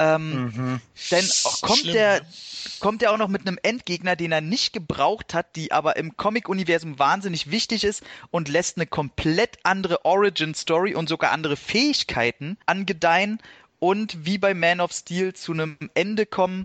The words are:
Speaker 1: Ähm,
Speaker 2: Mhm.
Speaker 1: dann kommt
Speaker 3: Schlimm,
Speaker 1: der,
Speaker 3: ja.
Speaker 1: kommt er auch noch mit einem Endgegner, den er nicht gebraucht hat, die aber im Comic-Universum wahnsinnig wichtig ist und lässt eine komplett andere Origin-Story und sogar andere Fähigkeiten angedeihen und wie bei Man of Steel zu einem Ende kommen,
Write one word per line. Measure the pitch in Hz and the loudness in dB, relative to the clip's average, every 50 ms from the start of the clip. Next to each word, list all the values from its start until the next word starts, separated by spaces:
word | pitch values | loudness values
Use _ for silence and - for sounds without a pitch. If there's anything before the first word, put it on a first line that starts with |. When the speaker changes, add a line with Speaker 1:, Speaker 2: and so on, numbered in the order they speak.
Speaker 1:
Ähm, | 156 156 156 156 156 156 156 131 127 | 4 4 4 2 0 -2 -2 -2 -2
Speaker 2:
Mhm. | 120 107 120 127 127 127 117 - _ - - - - | -4 -4 -4 -4 -2 -4 -6 -8 _ -18 -10 -2 2
Speaker 1:
dann | 175 202 196 185 - - - 123 - - | 2 2 2 2 0 0 0 0 -2 -2
kommt | - - 220 277 | 2 2 2 2
Speaker 3:
Schlimm, | 294 170 175 | 2 2 2
Speaker 1:
der, | 220 214 208 196 147 | 4 4 4 4 2
Speaker 3:
ja. | 151 165 - - - - - - - - - - | 0 -6 -20 -20 -18 -16 -14 -12 -12 -12 -8 -2
Speaker 1:
kommt | - 202 220 214 | -2 -2 0 2
er | 240 208 | 2 2
auch | 214 220 | 2 2
noch | 214 190 | 0 0
mit | 196 190 - | -2 -2 -2
einem | 190 180 - - | -4 -4 0 0
Endgegner, | 202 233 254 - - 175 170 175 185 180 | 0 -2 -2 -4 -6 -4 -2 0 -2 0
den | 160 170 160 | 0 0 0
er | 160 156 | 0 0
nicht | 156 160 220 - - - | 0 0 -2 0 -2 -2
gebraucht | - 214 160 - 151 139 139 165 214 226 - - - | -4 -6 -6 -4 0 2 2 2 2 0 -6 -4 -4
hat, | 170 - _ - | -4 -4 _ -8
die | 160 156 - | -8 -4 0
aber | - 151 147 156 - | 0 2 2 2 0
im | - 160 160 - | 0 -2 -6 -6
Comic-Universum | - - 208 220 233 - - 196 190 185 165 165 165 165 160 143 127 | -2 -2 0 0 0 -2 -2 -2 -2 0 2 0 0 0 -4 -2 2
wahnsinnig | 139 139 - 196 190 196 170 151 - 143 | 2 2 2 2 0 -4 -4 -4 -4 -2
wichtig | 175 233 - - 226 208 | -2 -2 -2 -2 -2 0
ist | - 202 208 - - - - - - - | 0 0 -2 -4 -10 -16 -20 -20 -14 -4
und | - 170 156 139 | -4 -4 -2 0
lässt | 143 170 180 - - 180 | 0 0 0 0 -4 -4
eine | 165 | -4
komplett | - - 160 147 131 - - - 160 160 185 233 - - _ - | -4 -2 -4 -4 -4 -4 -2 0 0 2 2 0 0 -2 _ 0
andere | 180 190 190 185 170 175 - - | 0 0 0 0 -2 -2 0 2
Origin-Story | 156 185 196 208 202 160 151 156 156 151 - - - 160 170 185 214 - | 2 4 4 4 2 2 0 -4 -4 -4 -6 -2 0 2 2 2 0 0
und | 165 165 151 | -2 -2 -2
sogar | 165 - 160 120 | -2 0 2 2
andere | 110 160 160 151 143 | 2 0 0 -2 -4
Fähigkeiten | - - - - 220 277 294 269 - - - - 127 117 120 - - 143 156 202 - - | -4 -4 -2 0 2 2 2 0 -2 -2 -2 0 0 0 0 0 -4 -8 -8 -8 -4 -2
angedeihen | - 175 190 196 180 190 156 170 170 165 185 202 208 220 226 - - - - - _ _ - | -2 -2 -2 -2 -4 -2 2 2 4 4 4 2 0 -2 -6 -10 -16 -20 -20 -20 _ _ 0
und | - 180 196 208 220 208 - 165 151 | 2 2 2 2 -2 -6 -8 -6 -4
wie | 175 202 196 | -2 -2 2
bei | 196 196 190 | 2 2 2
Man | 175 165 170 175 175 | 4 2 2 4 2
of | 175 175 | 0 -2
Steel | - - - - 170 180 190 185 185 | -2 -8 -8 -4 -2 -2 -2 -2 -4
zu | - - - | -8 -8 -4
einem | 165 160 156 156 147 - 151 - - | -2 -2 -2 -4 -6 -10 -10 -4 -2
Ende | - 175 208 220 214 214 | 0 0 0 0 -2 -2
kommen, | - - - 185 185 185 190 | -2 0 0 0 0 0 -6